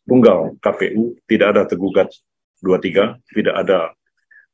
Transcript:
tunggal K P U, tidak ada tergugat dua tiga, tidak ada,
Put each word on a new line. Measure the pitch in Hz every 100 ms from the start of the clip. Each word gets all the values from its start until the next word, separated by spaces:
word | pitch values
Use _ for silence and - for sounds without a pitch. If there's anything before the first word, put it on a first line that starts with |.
| -
tunggal | 127 107 90 71 -
K | 104 -
P | 92
U, | 107 117 117 -
tidak | 107 98 104
ada | 95
tergugat | 90 95 95 - - _ _ _ _
dua | 92 90
tiga, | 95 85 110 123 _
tidak | 110 - -
ada, | 90 92 82 - _ _ _ - _